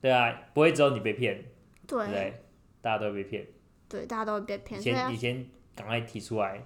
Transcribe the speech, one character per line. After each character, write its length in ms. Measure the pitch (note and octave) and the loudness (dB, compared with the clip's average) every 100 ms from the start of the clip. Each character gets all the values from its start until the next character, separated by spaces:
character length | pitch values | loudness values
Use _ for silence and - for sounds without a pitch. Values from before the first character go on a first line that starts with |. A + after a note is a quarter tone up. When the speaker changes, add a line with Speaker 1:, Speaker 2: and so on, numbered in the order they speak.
Speaker 1:
对 80 | C3 | 6
啊， 240 | B2+ A#2+ A2+ - | 6 4 0 -4
不 80 | - | 6
会 100 | D#3+ | 6
只 100 | D#3 | 8
有 100 | C#3+ | 4
你 100 | A#2+ | 4
被 120 | G#2+ | -2
骗， 300 | G#2 A#2+ G2 - - - - - | 0 0 -2 -8 -20 -20 -20 -6
Speaker 2:
对。 120 | B3+ | -4
Speaker 1:
对 80 | G#3 | -2
不 60 | |
对？ 300 | G3+ G3 - - _ _ _ | -2 -4 -6 -20 _ _ _
大 100 | A#2 | -2
家 60 | G#2+ | 0
都 100 | G#2+ | 0
会 160 | G2+ | -4
被 0 | G2 | -6
骗。 200 | G#2 F#2+ - _ _ _ | -8 -10 -18 _ _ _
Speaker 2:
对， 160 | G#3 - | -10 -6
大 120 | A3+ | -4
家 80 | A3 | -2
都 100 | G#3 | -4
会 60 | |
被 160 | G3+ G3+ | -4 -8
骗， 200 | - G3+ | -8 -6
Speaker 1:
以 40 | |
前， 100 | A3 | -2
Speaker 2:
所 80 | B3+ | 0
以 20 | |
要 80 | B3+ | 0
Speaker 1:
以 60 | A2+ | -2
前 280 | A#2+ B2+ B2+ - - - | -2 -4 -8 -16 -20 -16
赶 100 | G#2 | -4
快 140 | A#2 | -4
提 200 | A2+ A2+ | -4 -10
出 180 | G2+ A2 | -6 -2
来 240 | G2 G2+ | -2 -4